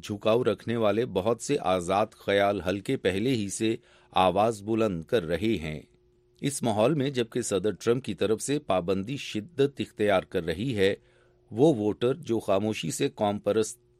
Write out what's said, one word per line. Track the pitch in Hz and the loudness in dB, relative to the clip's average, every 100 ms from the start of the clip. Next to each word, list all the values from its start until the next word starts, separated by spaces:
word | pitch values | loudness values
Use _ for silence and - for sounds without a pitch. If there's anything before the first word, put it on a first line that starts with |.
جھکاؤ | - 104 107 117 | -8 -2 2 2
رکھنے | 117 98 - 117 | 2 -2 -2 0
والے | 107 101 92 | 2 2 0
بہت | 92 98 117 | 0 0 -2
سے | - 143 | -2 -2
آزاد | 87 92 85 95 110 - | 0 0 0 0 -2 -4
خیال | - 101 101 101 | 0 2 2 0
حلقے | 87 98 98 135 | -2 -4 -2 -2
پہلے | 101 92 120 | 0 0 0
ہی | 123 101 | 0 -2
سے | - 110 113 _ _ _ | -2 -2 -2 _ _ _
آواز | - 92 90 110 107 | 2 4 4 2 0
بلند | 101 113 110 85 | -2 0 0 -2
کر | 78 - | -2 -2
رہے | 80 82 110 101 | 0 -2 0 -2
ہیں۔ | 78 76 - _ _ _ _ - | -4 -10 -14 _ _ _ _ -8
اس | 143 - | -6 -4
ماحول | 127 104 113 | -2 2 2
میں | 156 131 | 2 -2
جبکہ | 127 113 123 | -2 -2 -4
صدر | 113 98 98 | -2 0 0
ٹرمپ | 92 - 123 | -2 0 0
کی | 123 | -2
طرف | 92 98 110 | -2 0 0
سے | - 147 | -2 -4
پابندی | - 92 87 98 98 139 | 0 0 0 -2 -2 -6
شدت | - 107 104 - 139 - | -6 -8 -6 0 0 0
اختیار | 104 - 104 95 | -8 -2 2 2
کر | - 95 | 0 -4
رہی | 82 82 135 107 | -4 -4 -2 2
ہے، | 98 101 _ _ _ _ - | 2 2 _ _ _ _ -8
وہ | 107 151 | 2 4
ووٹر | 123 104 95 120 | 4 0 0 0
جو | 156 110 110 | -2 -2 -2
خاموشی | - 98 107 107 160 | 2 2 2 -2 -4
سے | - 143 | -2 -4
قوم | - 104 104 | 0 -2 0
پرست | 104 104 107 - _ | 0 0 0 -4 _